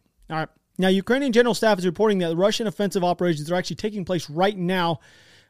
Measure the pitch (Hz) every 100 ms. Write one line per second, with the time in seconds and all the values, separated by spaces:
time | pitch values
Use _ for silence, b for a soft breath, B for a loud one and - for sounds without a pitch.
0 | _ _ - 156 156 _ _ - 185 190
1 | 190 254 277 226 240 196 220 196 180 160
2 | 220 196 170 165 202 208 220 - 202 196
3 | 175 175 175 151 151 175 - 160 220 208
4 | 170 180 - 147 196 208 175 185 170 165
5 | b b b b